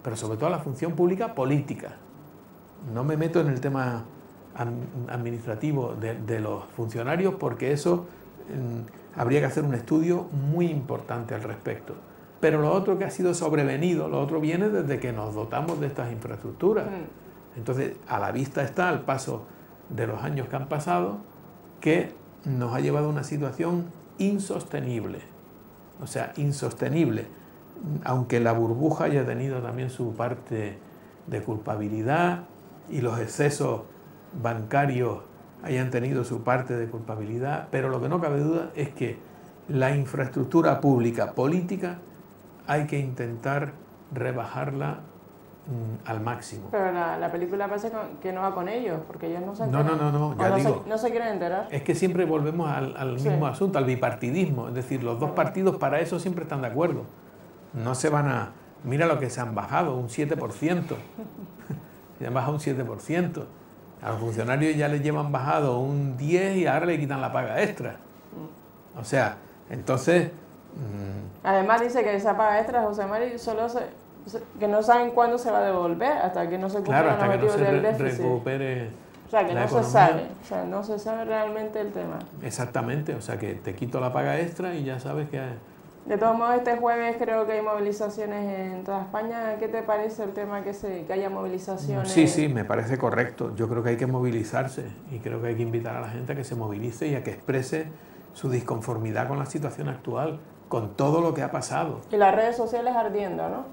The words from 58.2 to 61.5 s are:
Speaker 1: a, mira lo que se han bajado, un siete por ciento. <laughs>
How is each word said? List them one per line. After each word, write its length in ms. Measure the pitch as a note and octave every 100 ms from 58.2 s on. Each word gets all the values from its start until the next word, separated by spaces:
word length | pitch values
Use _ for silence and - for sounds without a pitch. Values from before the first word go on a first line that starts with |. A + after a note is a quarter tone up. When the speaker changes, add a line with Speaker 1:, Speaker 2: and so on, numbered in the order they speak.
| C#3+
Speaker 1:
a, 240 | A#2+ A2 - - -
mira 220 | C#3 C3+ E3
lo 120 | D3+
que 100 | C3
se 100 | B2
han 160 | A#2+ G#2+
bajado, 400 | G#2 C#3+ E3+ B2+
un 140 | A#2+
siete 260 | - D3 D#3
por 160 | A2+
ciento. 440 | - D3 F3+ - -
<laughs> 1200 | - - A3 - -